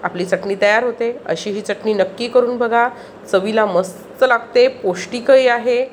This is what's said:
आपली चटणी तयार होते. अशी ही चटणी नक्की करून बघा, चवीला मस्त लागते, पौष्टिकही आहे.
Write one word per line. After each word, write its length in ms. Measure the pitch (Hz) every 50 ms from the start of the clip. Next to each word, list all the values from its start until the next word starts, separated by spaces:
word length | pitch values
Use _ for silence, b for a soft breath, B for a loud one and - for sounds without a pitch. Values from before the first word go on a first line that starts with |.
| -
आपली 220 | 175 - 180 175
चटणी 300 | 175 190 180 190 202 196 190
तयार 220 | 202 202 208 226 240
होते. 380 | 247 226 - 233 233 240 - -
अशी 260 | - 165 160 - 208
ही 100 | 196 214
चटणी 320 | 208 - 202 - - 220 214
नक्की 340 | 202 185 190 190 - 233
करून 300 | 240 233 254 240 233 247
बघा, 320 | 233 240 233 233 233 233 254 B B B B B B - -
चवीला 340 | - 185 185 214 214 220 214
मस्त 580 | 208 180 175 190 185 - - - - - - 262
लागते, 400 | 262 240 226 240 - - 247 247
पौष्टिकही 800 | 262 262 - - 190 180 180 - - - 247 233 269 269 262 262
आहे. 380 | 247 240 240 220 247 240 247 262 262